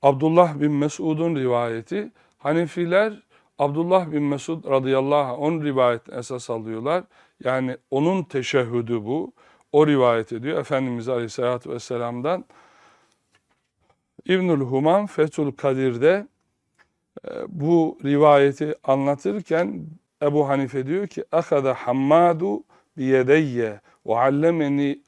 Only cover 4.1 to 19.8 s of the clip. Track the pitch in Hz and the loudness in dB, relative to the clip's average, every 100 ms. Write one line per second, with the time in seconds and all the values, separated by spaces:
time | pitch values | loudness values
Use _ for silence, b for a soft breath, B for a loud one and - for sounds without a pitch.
4.1 | 151 147 143 - 165 - 135 131 135 135 | -2 -2 -2 -6 -8 0 0 2 0 2
5.1 | 147 139 123 151 165 147 131 123 117 - | 0 0 -2 -2 -2 -2 2 2 0 -6
6.1 | 127 120 127 - 117 110 110 127 175 - | -14 -10 -12 -8 -8 -6 -8 -4 -4 -6
7.1 | b b b 127 131 131 127 _ 135 156 | b b b -4 -2 -2 -6 _ -2 0
8.1 | 190 170 139 123 143 120 120 117 120 104 | 0 -2 -6 0 0 0 -2 -2 -4 -4
9.1 | 139 196 _ b b b 147 156 143 123 | -6 -8 _ b b b 4 4 6 4
10.1 | 117 110 117 127 165 135 135 131 120 117 | 2 -2 -8 -6 -6 -4 -4 -2 -6 -4
11.1 | 127 117 - 123 123 - 123 - 123 120 | -4 -6 -4 -2 -2 -6 -12 -8 -6 -6
12.1 | 120 135 185 - b b b b b b | -6 -4 -4 -8 b b b b b b
13.1 | b _ _ _ _ _ _ _ _ _ | b _ _ _ _ _ _ _ _ _
14.1 | _ - 185 185 156 131 131 151 185 208 | _ -2 0 2 0 0 0 2 2 0
15.1 | - 156 - 147 135 143 131 131 117 143 | -2 -2 -2 -6 -2 -2 0 -2 4 4
16.1 | 190 294 _ _ _ _ _ _ _ _ | 4 -2 _ _ _ _ _ _ _ _
17.1 | - - - - 180 147 170 160 - 139 | -18 -12 -10 -10 -6 2 2 2 -2 -2
18.1 | 143 151 143 139 135 151 151 - 135 139 | 4 6 8 6 2 -6 -6 0 0 2
19.1 | 143 185 202 175 160 185 208 | -2 -2 -6 -2 -2 -2 -6